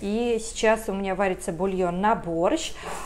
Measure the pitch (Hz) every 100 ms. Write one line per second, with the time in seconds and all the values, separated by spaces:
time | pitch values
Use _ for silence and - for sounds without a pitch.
0 | 202 220 240 220 - - 220 220 220 196
1 | 196 185 196 185 - 170 196 185 175 175
2 | 208 226 170 165 190 320 - - - -